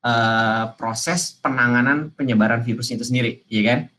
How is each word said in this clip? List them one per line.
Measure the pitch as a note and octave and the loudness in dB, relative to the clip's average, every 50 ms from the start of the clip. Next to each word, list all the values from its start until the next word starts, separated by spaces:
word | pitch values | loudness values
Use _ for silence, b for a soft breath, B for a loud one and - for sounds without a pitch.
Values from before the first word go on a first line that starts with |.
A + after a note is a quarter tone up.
| - | 0
eh, | A#2+ A#2 A#2 A2+ A2+ A2+ A2+ A2+ A2 A2 A2+ A2 A2 - | 0 0 2 2 2 2 2 2 2 0 0 -2 -6 -6
proses | _ A2+ A2+ A2 - - D#3+ F3+ F3 - - - _ | _ -6 -6 -6 -4 -4 -4 -2 -2 -4 -6 -10 _
penanganan | - C#3+ C3 B2+ A#2+ A#2+ A#2+ B2 B2 C3+ C#3+ D3 D3+ D3+ - - | -6 -4 0 0 2 2 4 4 4 2 0 0 -2 -8 -6 -6
penyebaran | C#3 B2+ A2+ G#2+ A2 A2 A#2 A#2 | -2 0 2 2 4 4 2 0
virusnya | A#2 A#2+ A#2 B2 B2 - B2 G#2+ | 0 -2 -4 -4 -4 -6 -6 -6
itu | - | -4
sendiri, | A#2+ B2 B2+ A#2+ A2 - - _ | -2 0 0 0 -2 -4 -8 _
ya | _ A#2 G#2+ G#2 | _ -2 0 2
kan? | A2+ B2 B2+ - - _ | 2 2 0 -2 -8 _